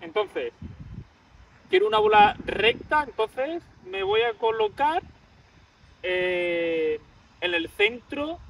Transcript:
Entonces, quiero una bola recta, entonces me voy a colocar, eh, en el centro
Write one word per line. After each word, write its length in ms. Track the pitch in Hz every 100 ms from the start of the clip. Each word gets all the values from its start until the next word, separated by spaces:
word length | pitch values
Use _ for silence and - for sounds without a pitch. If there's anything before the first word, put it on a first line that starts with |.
Entonces, 500 | 339 262 190 165 120 - - - - - - _ _ - - - -
quiero 180 | 370 427
una 120 | 427
bola 360 | 427 208 208 -
recta, 640 | - 185 214 - - 302 285
entonces 560 | - 220 - 269 339 - - 370
me 140 | 381
voy 200 | 190 214
a 100 | 240
colocar, 680 | 226 226 220 214 202 285 330 - - _ _ _ _ _ _ - _
eh, 960 | 185 180 180 180 175 170 170 165 156 156 - - _ _
en 140 | 175
el 160 | 175 165
centro 680 | - 208 240 - 285 302 339 -